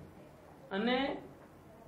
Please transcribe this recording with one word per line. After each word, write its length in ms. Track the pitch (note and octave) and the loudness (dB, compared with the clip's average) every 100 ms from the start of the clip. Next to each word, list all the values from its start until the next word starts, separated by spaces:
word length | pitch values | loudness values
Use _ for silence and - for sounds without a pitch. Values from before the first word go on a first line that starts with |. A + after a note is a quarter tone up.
| - - - - - - - | -6 -14 -16 -16 -16 -16 -2
અને 460 | F#3+ A#3 B3+ C#4 - - - - - - - | 4 6 6 6 2 -4 -12 -16 -18 -18 -16